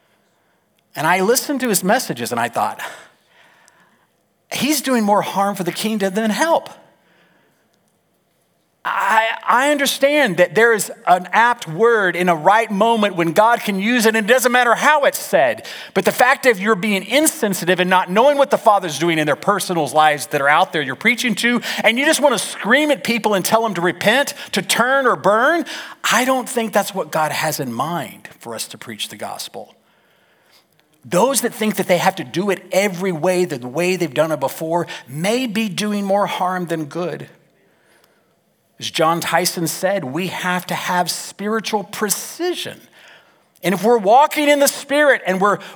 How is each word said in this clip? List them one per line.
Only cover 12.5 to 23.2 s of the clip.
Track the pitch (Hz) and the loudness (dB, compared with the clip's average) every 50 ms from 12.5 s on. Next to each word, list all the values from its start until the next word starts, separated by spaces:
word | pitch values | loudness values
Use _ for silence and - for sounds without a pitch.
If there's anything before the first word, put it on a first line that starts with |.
| 208 226 226 214 | 4 4 2 0
moment | 208 190 220 226 233 220 208 202 185 | 0 2 2 2 2 2 0 0 0
when | 175 170 165 151 | 0 -2 0 4
God | - 214 233 240 233 | 4 4 4 4 0
can | - 214 196 190 | -2 -4 -4 -4
use | 196 220 247 247 208 | -2 0 0 2 2
it, | 226 220 | 2 2
and | 220 208 | 2 2
it | 202 | 2
doesn't | 247 262 - 247 | 2 2 2 2
matter | 240 247 247 240 214 | 2 2 2 0 0
how | 165 208 285 302 302 277 | 0 2 2 4 4 2
it's | - - - | 0 0 -2
said. | - - 202 170 143 120 - - - - - - - - - | -4 0 2 2 2 2 0 -2 -8 -14 -16 -16 -12 -6 -4
But | 196 180 | -2 0
the | 202 | 0
fact | - - 254 247 285 - - | 2 4 4 4 4 4 2
that | 254 226 | 2 2
you're | 185 196 220 220 | 2 2 0 0
being | 180 175 214 202 190 175 | 0 0 -2 -2 -2 -2
insensitive | 208 240 285 320 311 - - 233 208 185 - 175 170 185 175 | 0 0 2 2 0 0 0 -2 -2 -2 -2 0 0 2 2
and | 180 180 | 2 4
not | 185 180 180 175 | 2 2 2 2
knowing | 180 214 254 294 294 277 | 2 4 4 4 4 4
what | 277 269 | 2 2
the | 233 | 2
Father's | - - 233 202 196 185 165 143 | 2 4 4 4 4 2 -2 -4
doing | 135 165 175 165 156 | -2 0 0 0 2
in | 151 | 2
their | 156 180 | 0 0
personal | - - 190 208 185 - - 180 170 147 127 | 0 0 0 -2 0 -2 -4 -2 -2 -2 0
lives | 135 156 156 156 147 143 123 | 2 4 4 4 4 2 -2
that | - - 147 | -4 -2 0
are | 139 143 | 2 4
out | 151 165 190 185 - | 4 4 2 2 0
there | 156 | -4
you're | 143 131 131 | -4 -4 -4
preaching | - - 220 240 226 240 240 202 | -2 0 0 0 0 0 -2 -2
to, | - 226 240 247 233 - - - - - | 0 0 0 0 0 -2 -4 -4 -2 0
and | 214 226 247 | 0 2 2
you | 285 | 2
just | 311 311 285 | 2 2 4
wanna | 269 285 240 285 | 4 2 2 0
scream | - - - - - 196 247 285 311 294 | -2 -6 -8 -4 0 2 2 4 4 2
at | 277 277 - | 0 0 -2
people | - 233 226 | -2 -2 0